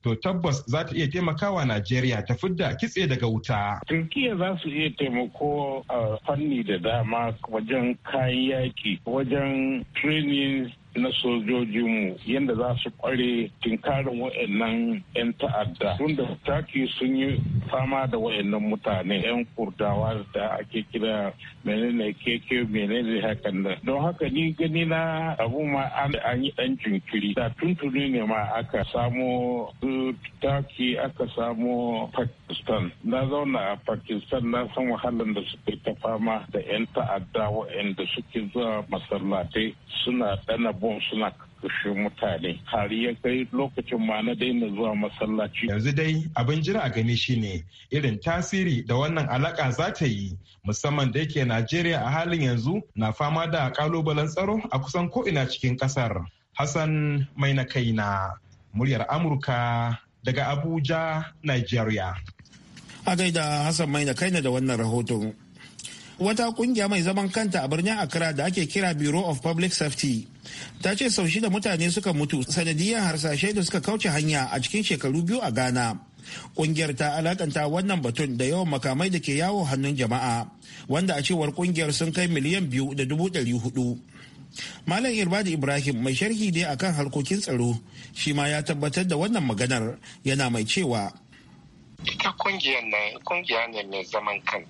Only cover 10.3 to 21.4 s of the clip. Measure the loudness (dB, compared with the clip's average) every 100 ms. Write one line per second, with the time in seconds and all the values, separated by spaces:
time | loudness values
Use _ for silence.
10.3 | 2 2 0 -4 -8 -8 -2 0 0 0
11.3 | 0 2 0 2 0 2 2 0 -2 -2
12.3 | 0 2 2 2 0 -4 -4 -2 2 2
13.3 | 2 -2 -2 -2 0 0 0 0 -2 -4
14.3 | -2 0 2 2 2 0 0 -4 -2 0
15.3 | 0 0 0 -2 0 -2 0 0 0 -2
16.3 | -4 -2 -2 -2 -2 -2 0 0 2 2
17.3 | 2 2 0 0 0 0 0 0 0 0
18.3 | 0 0 0 0 0 0 0 0 0 2
19.3 | 0 -2 -4 -6 0 0 2 0 -2 -4
20.3 | -2 -2 -2 -4 -6 -4 -2 0 0 -2
21.3 | -4